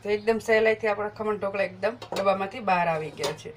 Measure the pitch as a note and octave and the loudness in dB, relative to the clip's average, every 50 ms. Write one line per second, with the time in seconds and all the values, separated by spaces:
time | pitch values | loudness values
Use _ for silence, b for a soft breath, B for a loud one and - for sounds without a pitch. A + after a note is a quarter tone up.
0 | - G3+ G#3 G#3 G#3 A3 A3+ A3 G#3 - A3 A3 A3 A3 A3 G#3+ A3+ G#3+ G3+ G3+ | 0 0 -2 0 2 0 0 0 2 4 4 6 6 4 2 2 0 -2 0 0
1 | G#3 G#3 G#3 - A3 G#3+ G#3+ G3+ G3+ G3 G3 G3+ G3 F3+ F#3 F#3 F#3+ G#3 A#3+ B3 | -2 -6 -6 -4 -2 -2 -2 0 -2 -4 0 0 -2 -2 -2 -2 -2 -4 -2 -4
2 | - - - G3+ G3 G3 F#3+ F#3+ G3 F#3+ - B3+ A3 G3 F#3 F3+ F3 E3+ D#3+ D#3 | -10 -6 -4 0 2 2 2 2 0 -4 -6 -6 0 2 2 4 4 2 0 -2
3 | D#3 D3+ - - D3 - D#3 - - E3 - | -2 -6 -8 -4 -4 -4 -4 -4 -10 -16 -16